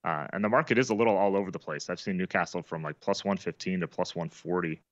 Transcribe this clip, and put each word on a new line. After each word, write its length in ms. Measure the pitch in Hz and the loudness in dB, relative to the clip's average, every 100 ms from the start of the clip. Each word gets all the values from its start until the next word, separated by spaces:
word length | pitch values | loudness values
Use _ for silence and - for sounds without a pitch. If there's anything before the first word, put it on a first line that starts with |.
Uh, 240 | 82 78 71 | -2 -4 -4
and 120 | - | -2
the 60 | 107 | 2
market 280 | 127 160 117 | 2 4 2
is 120 | 131 | 4
a 60 | 107 | 4
little 200 | 117 98 | 4 6
all 200 | 101 98 | 4 2
over 160 | 92 | 0
the 80 | 95 | -6
place. 300 | - 78 - | -6 -8 -6
I've 120 | 90 | -6
seen 160 | - 92 | -4 -2
Newcastle 440 | 92 95 87 87 | 0 0 0 -4
from, 220 | - 82 | -6 -6
like, 160 | 78 76 | -6 -6
plus 240 | - 98 101 | -2 -2 0
one 120 | 98 | -2
fifteen 420 | - - - 92 | -4 -6 -4 -2
to 80 | 85 | -4
plus 280 | - 92 85 | -4 -4 -4
one 140 | 82 | -8
forty 520 | - 85 90 85 80 _ | -8 -2 -2 0 -6 _